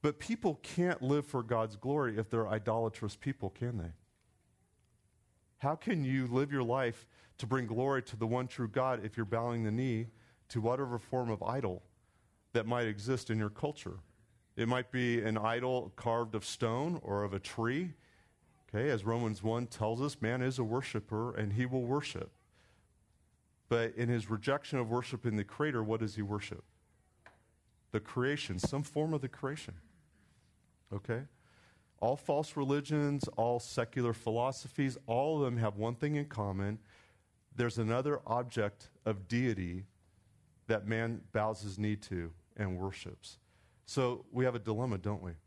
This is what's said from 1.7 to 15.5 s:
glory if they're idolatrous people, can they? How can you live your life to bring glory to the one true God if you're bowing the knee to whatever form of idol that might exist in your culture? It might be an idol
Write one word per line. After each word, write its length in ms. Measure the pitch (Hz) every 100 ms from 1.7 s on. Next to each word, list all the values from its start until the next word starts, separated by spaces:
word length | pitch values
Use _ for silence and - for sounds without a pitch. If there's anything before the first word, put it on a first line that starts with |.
| 104
glory 420 | 123 147 131 107
if 100 | 110
they're 200 | 113 107
idolatrous 680 | 110 101 110 113 - 107
people, 360 | - - 135 98
can 280 | - 120 117
they? 140 | 82 82 _ _ _ _ _ _ _ _ _ _ _ _ _ _ _ _
How 180 | 135 160
can 260 | - 185
you 240 | 135 135 127
live 240 | 123 143
your 140 | 143
life 420 | 120 127 127 117 - - - -
to 80 | 113
bring 200 | 131 117
glory 360 | 113 131 139
to 140 | 123 107
the 100 | 113
one 220 | 123 127
true 180 | - 117
God 380 | 104 131 123
if 120 | 104 104
you're 80 |
bowing 380 | 107 113 120 117
the 80 | 110
knee 380 | 110 131 113 113 - - _ _
to 120 | 123
whatever 380 | 113 127 135 120
form 320 | - 127 120
of 100 | 107
idol 400 | - 127 113 90 - _ _ _ _ _ _
that 140 | 120 110
might 220 | 120 117
exist 420 | 104 104 131 -
in 80 | 110
your 120 | 107
culture? 500 | 107 147 151 - 90 - _ _ _ _ -
It 100 | 117
might 240 | 127 123
be 320 | 131 123 117
an 160 | 107 110
idol 540 | 107